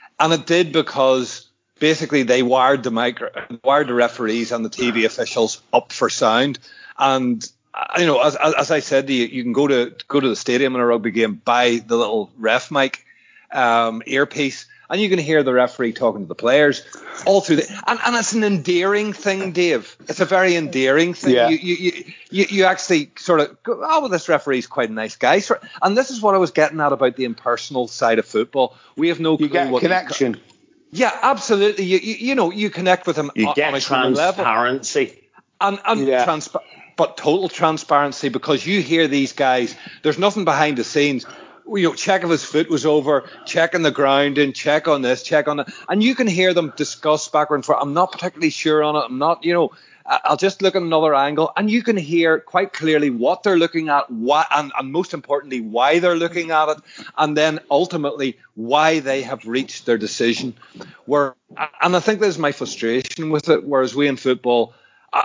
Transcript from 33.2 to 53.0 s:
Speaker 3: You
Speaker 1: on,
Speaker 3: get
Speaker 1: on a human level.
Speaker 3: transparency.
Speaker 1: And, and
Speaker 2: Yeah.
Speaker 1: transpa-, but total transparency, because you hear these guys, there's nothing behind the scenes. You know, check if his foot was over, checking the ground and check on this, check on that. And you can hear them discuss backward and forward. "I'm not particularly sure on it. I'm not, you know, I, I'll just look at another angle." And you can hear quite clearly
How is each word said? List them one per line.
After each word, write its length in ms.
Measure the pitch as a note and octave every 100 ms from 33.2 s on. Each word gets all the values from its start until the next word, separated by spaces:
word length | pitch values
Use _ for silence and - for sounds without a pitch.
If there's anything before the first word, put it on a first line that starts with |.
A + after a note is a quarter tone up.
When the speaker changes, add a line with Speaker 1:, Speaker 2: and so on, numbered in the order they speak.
| C#3+ -
Speaker 3:
You 140 | A2
Speaker 1:
on, 40 |
Speaker 3:
get 140 | C#3 D3+
Speaker 1:
on 80 | C3+
a 40 |
human 340 | - C3 B2+ C#3
level. 280 | F3 F#3+
Speaker 3:
transparency. 800 | D3 A2+ A#2+ C3 - D3 B2+ - _ _ _ _
Speaker 1:
And, 160 | G3 G3 -
and 220 | A3+ C3+
Speaker 2:
Yeah. 180 | B2+ B2
Speaker 1:
transpa-, 380 | D#3 - - - - - -
but 180 | D#3+ -
total 320 | D#3 F3 F#3
transparency, 840 | - E3 D#3 - D3 C#3+ C3+ C#3+
because 360 | A#2 - C#3 D#3
you 160 | G3+
hear 260 | C3+ E3 D#3
these 260 | C#3 C3+
guys, 420 | - C3 B2+ A#2 - - -
there's 160 | D#3 D3+
nothing 280 | G3+ G#3 E3+
behind 320 | C#3+ D3+ C3
the 60 |
scenes. 440 | A2 D3+ C#3+ B2+ - - - - -
You 180 | G3+ E3+
know, 40 |
check 300 | - - F#3+
if 60 | E3+
his 120 | D#3+
foot 240 | - D3+ E3
was 140 | D#3 D3+
over, 420 | D3+ C#3 C#3+ - - -
checking 380 | E3 E3 F3+
the 80 | D#3
ground 480 | C3 C#3 C#3 C#3+ C#3
and 160 | C#3+ -
check 320 | D#3 D3+ D#3
on 160 | D3
this, 180 | B2 B2+
check 260 | - D#3 D3+
on 100 | D3
that. 120 | C3+ - -
And 140 | G3+
you 140 | A3+ C4
can 100 | A#3
hear 260 | F3 F#3 F3
them 180 | D#3 -
discuss 520 | D3 - D#3 D3+ -
backward 300 | D3+ D3+ D3
and 80 | -
forward. 160 | D3
"I'm 100 | C#3+
not 180 | D3+ F#3
particularly 380 | - F3+ D#3 D#3+
sure 320 | - D#3+ D3+
on 120 | D3+ D3+
it. 80 | B2
I'm 140 | B2+
not, 240 | D3+ E3 E3
you 80 |
know, 180 | F3 D3 - _ -
I, 160 | - C#3+
I'll 120 | - D3+
just 260 | F#3+ -
look 120 | F#3+ F#3
at 60 |
another 320 | E3+ D#3+ D#3
angle." 400 | C#3 C#3 D3+ D#3 -
And 140 | G#3+
you 140 | A#3
can 120 | A#3 G#3
hear 440 | D3 E3+ E3 D#3
quite 340 | - F3+ F#3+
clearly 380 | - D#3 D3+